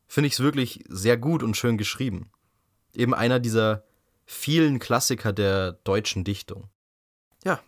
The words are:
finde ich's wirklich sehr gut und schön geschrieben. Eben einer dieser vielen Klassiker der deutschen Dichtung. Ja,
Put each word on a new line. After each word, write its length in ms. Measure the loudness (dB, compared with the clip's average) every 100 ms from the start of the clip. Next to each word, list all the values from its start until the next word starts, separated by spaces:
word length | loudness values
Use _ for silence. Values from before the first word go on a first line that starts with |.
| _
finde 220 | 0 0
ich's 140 | 2
wirklich 420 | 0 0 -2 -6 -12
sehr 260 | -2 2 2
gut 280 | 2 0
und 120 | 0 0
schön 220 | 0 0
geschrieben. 520 | -2 -4 -6 -6 -10 _ _ _ _ _ _
Eben 200 | -2 0
einer 260 | 2 2 2
dieser 460 | 2 2 2 0 -6 _ _ _ -18
vielen 540 | -8 0 4 4 2
Klassiker 520 | 0 0 2 -2 -2
der 400 | 0 2 2 -2
deutschen 540 | -4 -2 0 0 -4 -4
Dichtung. 440 | -6 -8 -16 -18 _ _ _ _ _ _ _ -4
Ja, 140 | -4